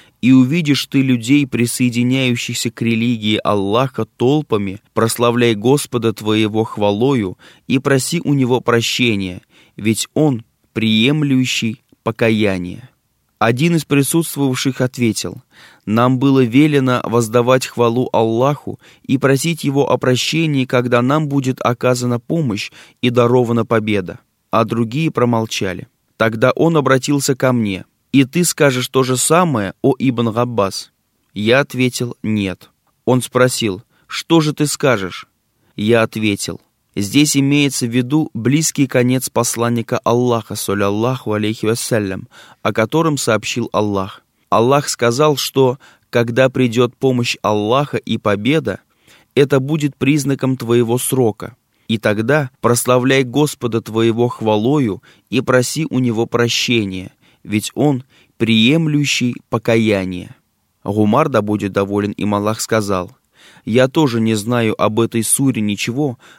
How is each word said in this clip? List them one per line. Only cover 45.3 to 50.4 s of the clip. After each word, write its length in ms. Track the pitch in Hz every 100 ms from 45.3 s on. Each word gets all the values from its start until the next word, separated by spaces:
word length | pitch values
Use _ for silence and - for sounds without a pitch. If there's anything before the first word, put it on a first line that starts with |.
| 135
что, 400 | - 139 131 131 - _ _
когда 400 | 120 117 120 131
придет 480 | 131 127 113 123 -
помощь 400 | 135 127 117 -
Аллаха 540 | 98 107 104 131 143 110
и 200 | - 110
победа, 600 | 107 101 110 156 120 92 _ _ _ _ _ -
это 260 | 139 139
будет 340 | 135 156 147 -
признаком 600 | 135 151 135 135